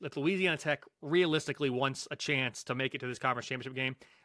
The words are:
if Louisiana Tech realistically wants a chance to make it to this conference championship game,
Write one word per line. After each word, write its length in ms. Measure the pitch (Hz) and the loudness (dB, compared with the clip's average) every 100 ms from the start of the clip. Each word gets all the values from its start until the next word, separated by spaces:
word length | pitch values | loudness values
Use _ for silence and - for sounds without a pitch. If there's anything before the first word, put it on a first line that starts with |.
if 140 | 160 - | -8 0
Louisiana 420 | 147 190 185 156 | 2 2 2 0
Tech 260 | 156 143 - _ | 0 -2 -4 _
realistically 680 | 143 170 180 156 - 139 143 | 2 4 6 4 0 0 0
wants 360 | 123 135 131 - | 2 0 0 -8
a 60 | 143 | -6
chance 460 | - 139 131 - | 0 2 0 -2
to 100 | - | -6
make 200 | 127 135 | -2 -2
it 40 | 131 | -2
to 60 | 127 | -6
this 120 | 123 | -2
conference 300 | 135 123 - | 0 0 -2
championship 260 | 131 131 | -8 -6
game, 220 | 127 131 131 - _ | -4 -4 -4 -14 _